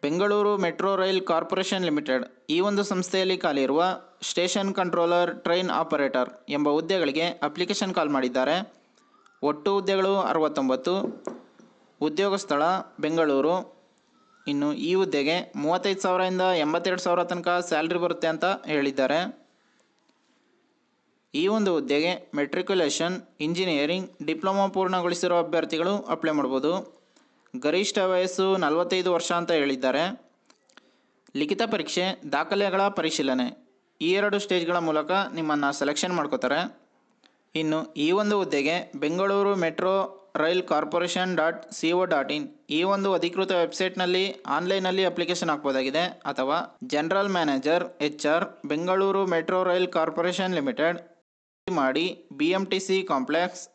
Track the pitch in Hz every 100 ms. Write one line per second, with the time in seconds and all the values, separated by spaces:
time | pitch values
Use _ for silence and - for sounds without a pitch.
0 | 143 165 208 208 208 202 180 160 190 196
1 | 190 190 185 165 165 185 190 190 180 147
2 | 147 131 120 - - 160 202 202 202 185
3 | 185 190 190 185 175 139 131 143 180 185
4 | - _ - - 180 202 196 190 180 170
5 | 170 175 175 170 180 175 185 - 160 151
6 | 139 127 123 - - 143 147 147 165 190
7 | 151 143 170 170 147 156 180 202 196 185
8 | 151 139 127 127 131 170 202 - _ _
9 | _ _ _ _ 143 147 202 196 190 196
10 | 190 196 185 156 156 151 135 127 165 190
11 | 233 - - - - _ - _ _ _
12 | 151 151 196 190 196 143 160 185 - -
13 | 151 165 156 139 147 185 - - _ _
14 | _ _ _ _ - 143 147 147 151 185
15 | 190 147 143 175 - - 147 180 190 190
16 | 190 180 185 185 185 180 151 165 185 180
17 | 185 175 175 175 170 175 175 156 160 175
18 | 170 170 165 156 175 196 - 151 139 135
19 | 131 151 185 - _ _ _ _ _ _
20 | _ _ _ _ _ _ _ _ _ _
21 | _ _ _ 139 180 220 202 165 131 143
22 | 165 180 - 147 143 180 185 190 151 -
23 | 165 180 - _ 151 170 185 147 147 185
24 | 190 - 151 160 190 196 196 196 185 185
25 | 175 175 180 175 160 165 156 160 170 202
26 | - 156 160 151 131 131 147 185 - -
27 | _ _ _ _ _ 127 143 170 202 -
28 | 185 180 185 185 190 190 156 160 175 185
29 | 180 170 165 170 165 165 143 135 131 131
30 | 175 254 _ _ _ - _ - _ _
31 | _ _ _ 139 151 196 220 214 160 -
32 | 185 185 151 139 160 196 202 190 202 202
33 | 160 156 135 127 123 - _ _ _ _
34 | 160 190 208 202 202 180 170 175 165 151
35 | 151 190 196 156 156 147 143 143 143 147
36 | 180 180 147 135 127 143 180 - _ _
37 | _ _ _ _ _ 160 156 156 156 143
38 | 151 190 208 208 180 143 139 175 - 143
39 | 151 170 196 202 202 196 165 160 180 196
40 | 185 - - - 156 180 - 151 156 175
41 | 170 185 185 170 156 165 - - 160 175
42 | 185 156 131 147 143 - - 151 185 196
43 | 196 180 170 190 190 185 165 - 185 185
44 | 180 185 196 - - 143 175 196 185 185
45 | 185 175 170 175 175 147 143 131 131 151
46 | 175 - - 135 131 160 - - 127 147
47 | 160 190 202 180 156 135 143 170 175 -
48 | 147 147 151 165 190 - 143 151 180 185
49 | 196 196 190 170 160 185 185 180 180 175
50 | 160 156 170 180 185 180 139 117 160 175
51 | - _ _ _ _ _ - 175 131 156
52 | 180 - - 139 156 190 190 190 190 190
53 | 190 143 127 156 180 - -